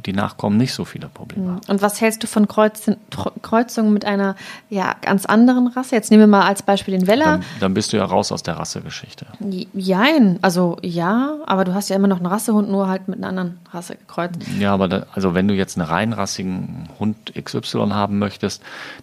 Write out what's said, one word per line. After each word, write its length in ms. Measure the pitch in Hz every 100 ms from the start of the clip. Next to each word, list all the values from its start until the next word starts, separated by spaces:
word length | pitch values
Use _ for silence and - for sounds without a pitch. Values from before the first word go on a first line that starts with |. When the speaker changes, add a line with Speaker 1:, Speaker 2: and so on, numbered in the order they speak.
| -
Speaker 1:
die 80 |
Nachkommen 420 | 98 104 - 107 104
nicht 160 | 127
so 140 | - 90
viele 220 | - -
Probleme 360 | - - -
Speaker 2:
Hm. 60 | 185 180
Speaker 1:
haben. 40 | -
Speaker 2:
Und 140 | 196
was 180 | 202 202
hältst 220 | 226 220
du 40 | 233
von 220 | 220 208
Kreuzen-, 480 | - 214 214 - - -
Tro-, 200 | - - -
Kreuzungen 500 | - 226 240 - 214
mit 140 | 208 208
einer, 300 | 196 196 196 - - -
ja, 240 | 202 185 -
ganz 240 | - 190 -
anderen 400 | 214 247 254 247
Rasse? 280 | 254 262
Jetzt 160 | 233 -
nehmen 120 | 214
wir 40 | 214
mal 200 | 202 185
als 160 | 196
Beispiel 340 | - 196 - 185
den 100 | 185
Weller. 180 | 240 311
Speaker 1:
Dann, 180 | 302 - -
dann 140 | -
bist 180 | 110 104
du 60 | 107
ja 80 | 98
raus 260 | 95 104
aus 100 | 95
der 140 | - 82
Rassegeschichte. 680 | - - 82 - - - - -
Speaker 2:
J-, 280 | 202 185 185
jein, 640 | 196 190 185 254 320 208 170
also 380 | 190 175 175 170
ja, 540 | 180 170 170 226 277 302
aber 200 | - 190 185
du 80 |
hast 160 | 190 208
ja 60 | 196
immer 120 | 196
noch 80 | 180
einen 80 | 175
Rassehund, 440 | 208 226 214 202
nur 180 | 196 190
halt 180 | 190 190
mit 120 | -
einer 100 | 185
anderen 300 | 185 180 180 -
Rasse 260 | 175 175 -
gekreuzt. 400 | - - 175 170 - 98
Speaker 1:
Ja, 140 | 101
aber 160 | 98 95
da, 160 | 95 -
also 220 | - 95
wenn 120 | 87 101
du 60 |
jetzt 240 | 98 95 -
einen 80 | 80
reinrassigen 1000 | 85 110 104 98 - 92 92 92 87 85 -
Hund 380 | 107 107 - -
X 160 | -
Y 400 | 120 - 120 107
haben 260 | 104 101 101
möchtest, 440 | 101 - 101 - - - - -